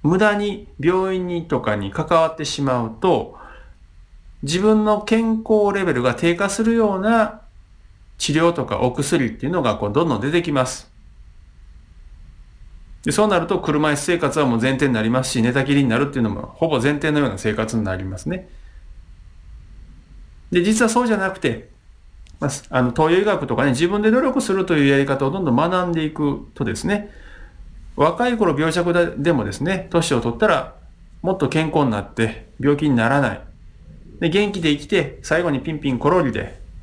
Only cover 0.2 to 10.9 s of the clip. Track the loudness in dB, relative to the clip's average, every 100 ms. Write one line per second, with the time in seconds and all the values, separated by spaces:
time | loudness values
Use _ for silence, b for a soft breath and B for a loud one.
0.2 | 4 2 -2 -4 -12 -2 0 2 0 -2
1.2 | -4 -6 -4 -4 -2 -2 -4 -6 2 2
2.2 | 2 0 -8 -4 -2 0 -2 -2 2 2
3.2 | 0 B B B B B -20 -20 -20 -20
4.2 | -20 -12 -4 0 2 2 2 0 2 0
5.2 | 2 -2 2 2 4 2 0 2 0 2
6.2 | 0 2 0 0 0 2 2 2 2 2
7.2 | 2 -2 -20 -20 -20 -20 -20 -20 -20 -8
8.2 | -2 2 2 2 -4 0 -2 -2 -2 0
9.2 | 0 -2 -4 0 0 0 0 0 2 0
10.2 | 0 -2 0 0 -2 -4 -16